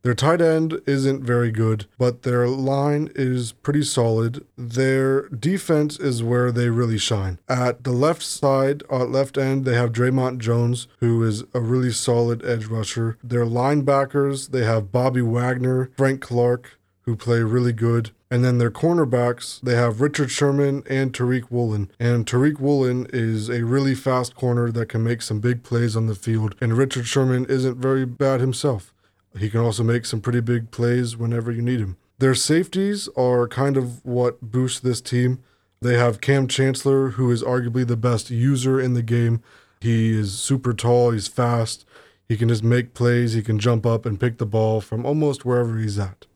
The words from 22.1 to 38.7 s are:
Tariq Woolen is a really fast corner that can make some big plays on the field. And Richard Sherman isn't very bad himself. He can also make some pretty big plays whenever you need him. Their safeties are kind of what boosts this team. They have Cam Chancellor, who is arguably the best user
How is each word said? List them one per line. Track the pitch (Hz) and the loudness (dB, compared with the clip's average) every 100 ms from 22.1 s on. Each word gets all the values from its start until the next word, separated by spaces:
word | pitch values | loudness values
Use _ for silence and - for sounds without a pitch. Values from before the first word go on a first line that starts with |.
| 120 | 0
Tariq | 107 123 147 147 | 2 2 2 2
Woolen | 139 143 127 127 123 | 0 2 2 0 -4
is | 127 113 110 110 | -2 0 -2 -2
a | 120 | -4
really | 117 135 135 131 | 0 0 0 0
fast | 135 127 123 - | 0 -2 -2 -4
corner | 127 120 120 | -2 0 0
that | 117 113 | -2 -4
can | 113 | -2
make | 113 120 | -2 -2
some | - 110 | -4 -2
big | 117 120 | 0 -2
plays | - 117 117 110 | -2 0 0 0
on | 113 | -2
the | |
field. | 101 - 113 107 - | -2 -2 0 -2 -2
And | 117 113 | 0 2
Richard | 135 131 120 | 0 -2 -2
Sherman | 139 131 127 127 | 0 2 0 0
isn't | 131 131 123 | 0 -2 -2
very | 131 135 131 | -2 0 -2
bad | 120 135 135 | -2 0 2
himself. | 131 123 147 110 - _ _ _ _ - | 0 0 -2 -2 -8 _ _ _ _ -6
He | 107 | -2
can | 113 | 0
also | 117 107 | 0 0
make | 113 120 110 | 0 0 -2
some | 110 | -6
pretty | 113 120 | -2 -2
big | 113 120 113 | 0 -2 -4
plays | - 120 123 120 117 | -2 0 0 -2 -4
whenever | 117 117 113 | -4 -2 -4
you | 117 | -4
need | 120 123 | -2 -2
him. | 98 90 _ _ | -4 -8 _ _
Their | 131 | 2
safeties | 127 - 160 180 185 196 208 - | 2 2 0 0 -2 -2 -4 -6
are | - 127 123 120 | -2 2 2 0
kind | 127 139 135 | 0 0 0
of | 127 120 | -2 -8
what | 127 123 123 120 | -4 0 0 -2
boosts | 117 123 127 - | -6 -2 -2 -2
this | 127 120 | -4 -4
team. | - 123 123 131 _ _ _ _ | -2 0 0 -2 _ _ _ _
They | 123 120 | 0 2
have | 120 104 | 2 0
Cam | - 139 135 | 2 2 2
Chancellor, | - 135 131 139 135 135 | 0 0 2 2 2 2
who | 107 123 | 0 0
is | 120 | 2
arguably | 123 127 120 120 120 | 0 -2 0 -2 0
the | 117 | 0
best | 123 113 - | 0 0 -2
user | 117 131 135 131 | 0 2 2 2